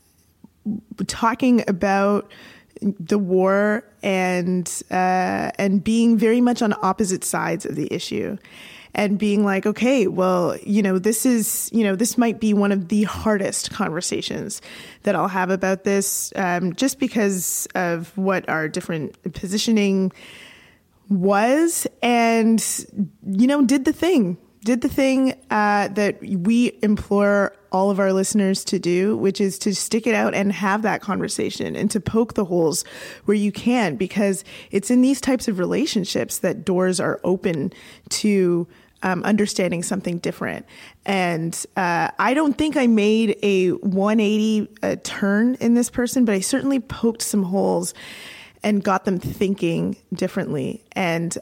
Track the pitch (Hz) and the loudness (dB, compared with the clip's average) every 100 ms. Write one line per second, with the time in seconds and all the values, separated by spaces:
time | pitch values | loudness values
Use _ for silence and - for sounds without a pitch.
0 | _ _ _ _ - _ 214 - - - | _ _ _ _ -20 _ -8 -8 -10 -8
1 | 190 - 226 247 254 233 - 175 202 196 | -8 -2 -2 2 4 4 2 0 2 2
2 | 196 208 - - - - _ - 202 190 | 2 0 -2 -14 -20 -20 _ -6 -4 -4
3 | 160 208 180 185 190 196 208 220 - _ | -2 0 2 2 4 4 2 0 -4 _
4 | - 185 185 180 180 180 170 - - 185 | -2 0 0 0 0 -2 -2 -8 -4 -2
5 | 185 185 185 196 - - 196 190 220 226 | 0 0 0 -2 -2 -2 0 0 2 2
6 | 233 226 220 240 247 240 220 - 190 190 | 4 4 4 4 4 2 0 0 0 0
7 | 190 185 - 170 165 165 - - - 175 | -2 -2 -4 -4 -2 -4 -6 -6 -4 -6
8 | - - 85 202 - - - - - - | -6 -6 -6 -8 -14 -20 -20 -20 -8 -2
9 | 208 196 208 202 202 190 208 208 240 269 | 0 0 2 2 2 2 0 0 2 4
10 | 185 185 185 180 165 - - 208 196 190 | 2 2 2 2 0 -2 0 2 2 2
11 | 208 233 262 233 208 - - 226 202 190 | 0 0 2 2 0 -4 -2 0 2 0
12 | 233 - 233 220 214 202 202 196 170 208 | 0 0 0 0 0 2 2 0 0 0
13 | 208 - 220 208 190 - - - 196 160 | 0 -2 0 0 -2 -4 -6 -6 -4 -4
14 | - - - - - - - - - - | -4 -4 -6 -8 -8 -12 -16 -20 -20 -6
15 | 208 180 190 185 185 190 190 190 202 196 | -2 0 0 0 0 0 0 0 0 0
16 | 196 - - - 180 175 180 - 269 - | 0 -4 -6 -4 -2 0 -2 0 -2 0
17 | 254 240 202 185 - - - 185 175 170 | -2 0 0 0 -4 -6 -6 -4 -2 -4
18 | 175 196 190 185 - 160 156 180 - 160 | -6 -4 0 0 -2 -4 -4 -6 -6 -6
19 | 143 - 175 - 180 214 - 220 202 190 | -6 -10 -12 -10 -6 -2 2 2 2 2
20 | 190 - - - - - - _ _ _ | 0 -4 -16 -20 -20 -20 -20 _ _ _
21 | - 190 190 202 233 294 339 - - - | -2 2 4 4 4 4 2 0 -6 -2
22 | 240 240 226 226 226 226 - - - 202 | 2 4 4 4 4 2 0 -6 -8 -6
23 | 180 - 196 190 254 285 240 277 285 294 | -6 -8 -4 2 4 4 4 4 2 0
24 | 330 320 180 175 _ _ 220 247 269 285 | 2 2 2 -2 _ _ -2 0 0 0
25 | 269 262 262 - - 214 208 208 196 196 | 2 2 0 -2 -2 0 2 2 0 0
26 | 202 - - 190 185 233 247 - 214 208 | -2 -2 -4 -2 2 2 2 0 0 0
27 | - 202 202 202 196 - - 185 202 196 | 0 2 4 2 0 -4 -4 0 2 2
28 | 196 190 190 208 190 190 - 185 170 175 | 2 2 0 2 2 0 -2 -2 0 0
29 | 202 113 190 185 196 - 214 185 - 226 | 0 0 0 0 -2 -2 -4 -2 -2 -2
30 | 233 208 214 - 202 170 196 208 214 170 | 0 0 0 0 -2 0 0 0 -2 -4
31 | - 185 - - - - 80 - 202 208 | -4 -4 -4 -4 -4 -4 -6 -4 -2 -2
32 | - 226 233 - 180 180 160 - - - | -2 0 0 -2 -2 2 0 0 -6 -12
33 | - - - 208 202 - 233 247 185 135 | -18 -8 -2 0 0 -2 0 2 0 -2
34 | 185 202 202 190 - - - 196 - 247 | -4 0 0 -2 -6 -18 -6 -4 2 4
35 | 254 269 - 262 - 185 175 180 311 214 | 4 2 0 -2 -2 -2 0 0 0 -2
36 | 180 - 110 - 185 - - 180 185 175 | -2 -4 -4 -4 -4 -2 -2 0 2 0
37 | 151 - 175 185 196 160 185 - - - | -2 -2 -2 -2 -2 -2 -4 -8 -20 -20
38 | - - 214 202 180 170 175 - _ _ | -10 -2 2 2 2 0 -4 -12 _ _
39 | 185 180 - 208 208 - 180 175 170 190 | -4 -2 0 2 0 0 -2 -2 -4 -4
40 | 180 170 170 - - 80 - - - - | -4 -4 -6 -6 -6 -8 -12 -20 -20 -12
41 | - 196 175 165 165 - - - 175 170 | -4 -2 0 -2 -4 -6 -8 -2 0 0
42 | 160 - 208 269 302 254 311 285 240 220 | -2 0 0 2 0 0 0 2 4 4
43 | 208 220 220 - 202 190 185 - 202 190 | 4 4 2 0 2 2 2 0 -2 0
44 | 208 220 208 214 220 214 - - 190 180 | 2 2 2 2 2 0 -2 -4 -4 -4
45 | - - 196 202 240 262 233 240 240 - | -6 -2 0 2 2 2 2 2 2 -2
46 | 240 262 226 190 - 269 269 269 - - | -2 2 2 2 0 -2 0 -2 -4 -2
47 | 226 220 - 208 180 196 190 175 180 - | -2 -2 -2 -2 0 0 0 0 -4 -10
48 | - - - - - _ 208 202 202 190 | -16 -18 -18 -20 -20 _ 0 0 2 0
49 | 202 175 - - 190 196 170 165 180 196 | 0 -2 -4 -2 -2 0 0 0 -2 -6
50 | - 180 180 196 - 151 135 - - - | -10 -6 -4 -4 -4 -4 -6 -8 -10 -4
51 | 175 165 170 - | -2 -2 -2 -6